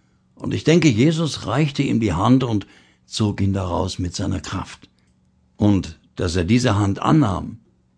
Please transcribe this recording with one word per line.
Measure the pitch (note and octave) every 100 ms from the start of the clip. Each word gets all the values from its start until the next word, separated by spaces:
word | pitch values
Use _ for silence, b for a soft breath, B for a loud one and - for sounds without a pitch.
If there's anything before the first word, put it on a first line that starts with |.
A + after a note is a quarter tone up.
| b b _ -
Und | -
ich | G#2+
denke, | D3+ E3+ D3+
Jesus | G#2 D3+ D#3+ D3+ - -
reichte | B2+ D3 -
ihm | C3+ A2+
die | G#2
Hand | E2 A2 C3 B2+
und | G#2 b b b b _
zog | - G#2 F#2+
ihn | G2
daraus | G2 F2+ F2 F#2 -
mit | F2+ -
seiner | F#2+ F#2
Kraft. | - G2 - - _ _ _ _ _ _ _ -
Und | G#2 F#2+ D#2 - _ -
dass | F2+ F2+
er | E2+
diese | A#2+ A#2+ G2+
Hand | G2+ -
annahm, | C3 D#3 A2 E2 - - _ _ _